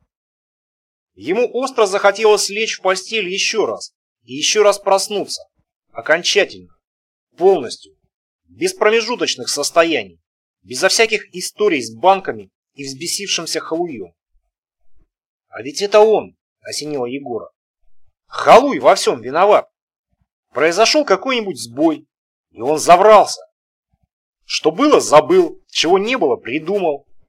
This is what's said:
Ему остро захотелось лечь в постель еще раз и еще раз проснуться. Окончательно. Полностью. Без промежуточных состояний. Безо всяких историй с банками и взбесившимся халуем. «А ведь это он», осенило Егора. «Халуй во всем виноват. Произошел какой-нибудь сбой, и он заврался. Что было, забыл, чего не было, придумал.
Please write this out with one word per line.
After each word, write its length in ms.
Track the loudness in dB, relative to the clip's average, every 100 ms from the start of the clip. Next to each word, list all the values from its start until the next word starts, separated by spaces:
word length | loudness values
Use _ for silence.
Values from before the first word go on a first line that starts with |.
| _ _ _ _ _ _ _ _ _ _ _
Ему 340 | -12 -4 -2 -2
остро 340 | -4 -4 0 0
захотелось 600 | 2 0 2 2 2 0
лечь 300 | -6 -8 -4
в 40 |
постель 460 | -4 -4 -6 -8 -6
еще 380 | -6 -4 -2 -4
раз 280 | -6 -12 _ _ _
и 100 | -16
еще 280 | -8 -2 2
раз 160 | 2 0
проснуться. 640 | 0 -2 -2 -8 -8 -12 -16 _ _ _ _
Окончательно. 800 | -8 -2 -2 0 0 -2 -6 -20 _ _ _ _ _ _ 0
Полностью. 600 | 2 2 -2 -14 -20 _ _ _ _ _
Без 300 | _ -6 -6
промежуточных 720 | -2 0 0 -2 -6 -6 -6 -8
состояний. 720 | -8 -2 0 0 -2 -6 _ _ _ _ _
Безо 260 | -16 -4 -2
всяких 460 | 0 0 -2 -8
историй 480 | -14 -12 -4 -2 -2
с 120 | -6
банками 560 | 0 2 2 -2 -12 -16 _ _
и 100 | -16
взбесившимся 760 | -16 -12 -10 -8 -6 -8 -6 -10
халуем. 540 | -6 -6 -6 -10 -16 _ _ _ _ _ _ _ -20 -20 _ _ _ _ _
«А 140 | -16
ведь 180 | -12 -8
это 200 | 2 4
он», 360 | 4 2 -2 _ _ _
осенило 460 | -14 -12 -8 -8 -8
Егора. 440 | -8 -10 -12 -12 _ _ _ _ -20 -20 _ _
«Халуй 520 | -2 6 6 6 2
во 160 | 2
всем 280 | 2 0 -4
виноват. 480 | -4 0 2 2 0 _ _ _ _ _ _ _ _
Произошел 520 | -2 0 2 2 2
какой-нибудь 560 | 0 -2 -2 -6 -6 -10
сбой, 480 | -10 -2 -2 -2 -10 _ _ _ _
и 120 | -8
он 160 | -4 0
заврался. 640 | 4 6 8 8 6 -2 -16 _ _ _ _ _ _ _ _ _ -10
Что 240 | -2 -2
было, 300 | 2 4 4
забыл, 600 | 6 4 6 4 2 -2 _
чего 300 | -4 0 0
не 180 | 0 -2
было, 200 | -2 -2
придумал. 680 | -6 -8 -4 -4 -2 -4 _ -20